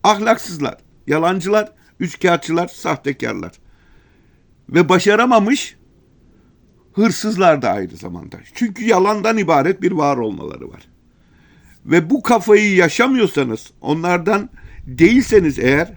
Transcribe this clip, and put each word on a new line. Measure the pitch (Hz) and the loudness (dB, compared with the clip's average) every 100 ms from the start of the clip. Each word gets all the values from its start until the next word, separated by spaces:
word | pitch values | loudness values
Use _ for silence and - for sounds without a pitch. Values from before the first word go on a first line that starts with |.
Ahlaksızlar, | 196 208 220 233 - 165 143 - _ _ - | 6 4 4 0 -2 -6 -6 -6 _ _ -2
yalancılar, | 151 165 190 180 214 214 _ _ _ | 0 0 -2 0 -2 -2 _ _ _
üçkağıtçılar, | 185 - 185 170 160 165 170 | -8 -2 0 0 -2 -4 -4
sahtekarlar. | - - 151 - 131 117 98 180 _ _ _ _ _ _ _ _ _ _ _ - | -8 -8 -6 -6 -8 -8 -8 -12 _ _ _ _ _ _ _ _ _ _ _ -2
Ve | 147 170 | 0 2
başaramamış | 180 202 214 247 233 202 285 - _ _ _ _ _ _ _ _ _ _ _ _ | 2 2 2 2 2 2 -2 -4 _ _ _ _ _ _ _ _ _ _ _ _
hırsızlar | - 214 - 214 185 185 147 | -2 0 0 -6 2 2 2
da | 120 | 0
aynı | 101 90 85 | -4 -6 -10
zamanda. | 87 87 - 87 - | -14 -14 -16 -20 -20
Çünkü | - 233 190 233 | -8 -8 -4 0
yalandan | 180 190 214 214 220 | 2 2 0 -2 -2
ibaret | 175 151 147 196 | 0 2 0 -2
bir | 180 | -2
var | 175 143 131 | -2 -2 -2
olmaları | 110 85 73 67 58 | -6 -8 -12 -14 -18
var. | - _ _ _ _ _ _ _ _ _ _ - | -20 _ _ _ _ _ _ _ _ _ _ 0
Ve | 165 165 | 0 0
bu | 269 | -4
kafayı | - 233 196 208 208 185 | 2 0 4 4 4 2
yaşamıyorsanız, | 170 - 247 262 202 - 127 110 - _ | 2 2 0 2 0 0 -4 -6 -12 _
onlardan | - 156 175 175 170 202 - - - - - | -4 -4 0 -2 0 -2 -4 -18 -20 -20 -16
değilseniz | 127 175 247 - 214 160 131 | 2 4 4 4 2 2 -2
eğer | 127 139 170 | 0 0 -2